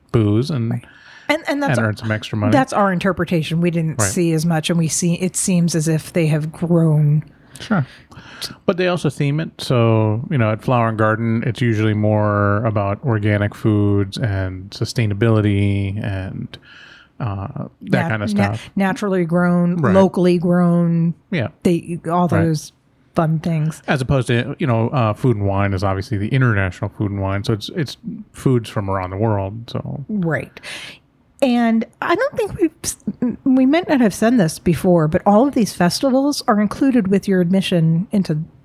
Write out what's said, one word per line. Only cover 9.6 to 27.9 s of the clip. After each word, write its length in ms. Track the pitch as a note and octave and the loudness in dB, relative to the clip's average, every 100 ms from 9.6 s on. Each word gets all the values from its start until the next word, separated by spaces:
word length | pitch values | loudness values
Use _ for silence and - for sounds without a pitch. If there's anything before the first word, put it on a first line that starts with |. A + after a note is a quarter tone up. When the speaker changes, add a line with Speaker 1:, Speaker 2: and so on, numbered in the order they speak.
| - B2 A2+ A2 A2 G#2+ C3 | -2 2 4 4 2 -2 -2
Speaker 1:
you 80 | C#3+ | 0
know, 140 | A2 | 0
at 100 | G#2+ | -2
Flower 260 | - B2 A2+ | 0 0 0
and 120 | A2 | 2
Garden, 420 | A2 A2 A#2 A2+ | 2 2 0 -2
it's 180 | B2+ G#2+ | -2 -2
usually 340 | A#2+ G#2+ A2 G#2 | 0 0 0 2
more 680 | G#2+ G#2+ G#2 G#2 G2+ G#2 | 2 2 2 2 2 2
about 400 | A2+ G#2 G2 G2+ | 0 -2 -2 -4
organic 520 | C#3+ A2 G#2 G#2 G#2 - | -2 -2 0 0 0 -2
foods 640 | A2+ G#2 G2+ G2+ G2 G2+ | 0 2 2 2 -2 -4
and 500 | G#2 G2 F#2+ F#2 G2 | -4 -2 -4 -8 -12
sustainability 1300 | - A2+ - G#2+ G2+ A2+ A2 G#2 G2+ G2+ G2+ G2 G#2 | -8 -6 -2 -2 2 2 4 4 2 2 0 -2 -4
and, 520 | G#2 F#2+ F#2+ - - - - - - - _ - | -6 -6 -6 -8 -12 -14 -20 -20 -20 -20 _ -10
uh, 280 | A#2+ G2 G2 - | -6 -6 -8 -10
that 120 | - - | -12 -14
Speaker 2:
Nat-, 280 | - B2+ - | -4 -2 -2
Speaker 1:
kind 120 | A2 | -2
of 100 | G#2 G2+ | -2 0
Speaker 2:
nat-, 100 | G2+ A2 | -2 -2
Speaker 1:
stuff. 120 | - - | -8 -2
Speaker 2:
naturally 500 | F#3+ F#3 G#3 F#3 E3+ | -2 -2 -2 -2 0
grown, 520 | F3 F3 F3 F3 F3 | 0 2 2 0 0
Speaker 1:
Right. 180 | F3 F#3+ | 2 4
Speaker 2:
locally 420 | F#3+ F#3+ F3+ F3 | 4 4 2 2
grown. 760 | F3+ F3 F3 F3 E3+ E3+ E3 - _ | 2 2 2 2 2 2 0 -2 _
Speaker 1:
Yeah. 160 | F3 A2 - | -4 -4 -2
Speaker 2:
They, 360 | G3 E3+ - E3+ D#3+ | 0 0 -2 -8 -2
all 200 | F3 F3 | 0 2
Speaker 1:
Right. 160 | - | 2
Speaker 2:
those 280 | E3 D3+ - - _ _ _ - | 2 0 -6 -20 _ _ _ -2
fun 240 | D#3+ D#3+ | 0 0
things. 420 | E3+ D#3+ D#3 - - | -2 -2 -2 -4 -2
Speaker 1:
As 120 | D3+ | -2
opposed 280 | B2+ C#3 B2 | 0 0 2
to, 280 | A#2+ B2 - | 0 -2 -2
you 80 | D3 | 0
know, 220 | A2+ A2+ | 2 2
uh, 240 | C3 A2 | 2 0
Food 240 | G#2 C3+ G#2+ | 2 0 2
and 100 | G2+ | 0
Wine 260 | G2 G2+ | 0 0
is 100 | F#2+ | 0
obviously 360 | G2 G2 G2+ G2+ | 0 -2 -4 -4
the 80 | G#2 | -2
international 640 | C3+ B2+ G2+ F#2+ - G#2 - | 0 2 2 -2 -4 -8 -4
Food 140 | G#2 | -4
and 100 | G2 | -4
Wine. 240 | F#2+ G2 | -4 -2
So 100 | G2+ | -2
it's, 160 | G#2+ - | -4 -4
it's 280 | F#3+ C3+ | -8 -8